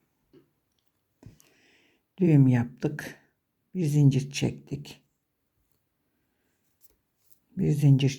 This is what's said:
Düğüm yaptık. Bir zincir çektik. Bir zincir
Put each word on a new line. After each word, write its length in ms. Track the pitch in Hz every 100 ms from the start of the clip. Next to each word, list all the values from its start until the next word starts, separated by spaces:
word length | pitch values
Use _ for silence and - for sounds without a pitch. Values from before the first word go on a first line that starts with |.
| _ _ _ _ _ _ _ _ _ _ _ _ - - _ _ _ _ _ _ _ -
Düğüm 280 | 180 147 131
yaptık. 720 | 123 120 - 147 - - - _ _ _ _ _
Bir 100 | 185
zincir 460 | 156 147 139 127 -
çektik. 720 | - 131 - - 139 - - _ _ _ _ _ _ _ _ _ _ _ _ _ _ _ _ _ _ _ _ _ _ _ _ _ -
Bir 140 | 156
zincir 400 | 147 147 135 135